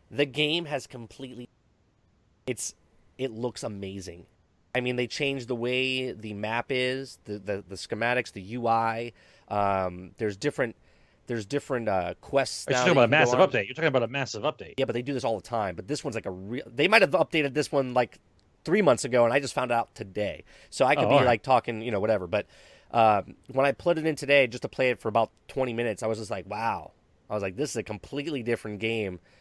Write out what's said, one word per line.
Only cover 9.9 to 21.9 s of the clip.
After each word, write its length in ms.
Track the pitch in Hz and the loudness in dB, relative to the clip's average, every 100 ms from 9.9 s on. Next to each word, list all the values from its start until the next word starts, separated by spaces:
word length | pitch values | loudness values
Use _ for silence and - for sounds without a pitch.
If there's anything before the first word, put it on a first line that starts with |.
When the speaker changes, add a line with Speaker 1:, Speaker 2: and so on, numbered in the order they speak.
| 90 92 - | -4 -14 -4
Speaker 1:
there's 180 | 110 101 | -4 -2
different, 400 | 143 - 123 - _ _ _ _ _ | -4 -2 -4 -4 _ _ _ _ _
there's 180 | 117 101 | -6 -4
different, 420 | 139 - 131 110 | -6 -2 -2 0
uh, 280 | 95 87 - | 0 0 -6
quests 460 | - 139 135 - - | -2 0 0 -4 -2
Speaker 2:
Are 40 | |
you 40 | 127 | 2
Speaker 1:
now 40 | |
Speaker 2:
talking 160 | 127 151 | 4 6
Speaker 1:
that 80 | |
Speaker 2:
about 0 | |
a 40 | 117 | 6
Speaker 1:
you 20 | |
can 160 | 147 143 | 6 4
go 60 | |
Speaker 2:
massive 80 | 123 | 6
Speaker 1:
on. 100 | 185 | 4
Speaker 2:
update? 160 | 120 98 | 4 -4
You're 80 | 131 | -2
talking 120 | 160 | 0
about 160 | 131 | 2
a 40 | 113 | 0
massive 360 | 139 131 110 | -2 -6 -4
update. 300 | 123 - - - | -4 -6 -12 -4
Speaker 1:
Yeah, 80 | 110 | -2
but 80 | |
they 80 | 117 | -2
do 120 | 127 | -4
this 100 | 135 | -4
all 120 | 120 110 | -2 -4
the 120 | - | -4
time. 280 | 117 101 85 | -4 -4 -6
But 120 | 95 | -8
this 160 | 147 | -6
one's, 120 | 147 113 | -6 -6
like, 100 | 101 | -8
a 60 | |
real, 320 | 92 95 123 117 | -10 -8 -10 -10
they 220 | 117 165 | 0 4
might 140 | 220 | 6
have 100 | 185 | 6
updated 420 | 170 156 165 143 | 4 2 2 0
this 180 | 135 143 | 0 0
one, 220 | 143 131 | 0 2
like, 260 | 127 120 - _ _ _ _ - | 2 0 -2 _ _ _ _ 0
three 160 | 190 | 4
months 220 | 175 120 | 6 4
ago, 220 | 131 120 117 | 4 4 6
and 80 | |
I 60 | 131 | 4
just 140 | 139 | 0
found 180 | - 127 | -4 0
out 220 | 117 110 | 0 -2
today. 500 | - 98 95 101 76 - - - | -8 -10 -4 -4 -6 -14 -20 -16
So 160 | - 131 | 2 4
I 100 | 151 | 4
could 100 | 110 | 6
Speaker 2:
Oh, 40 | |
Speaker 1:
be, 60 | 139 | 6
Speaker 2:
all 40 | |
right. 80 | 127 | 6
Speaker 1:
like, 160 | 120 | 2
talking, 380 | - 127 - 113 | 4 2 2 -6
you 100 | 113 | -2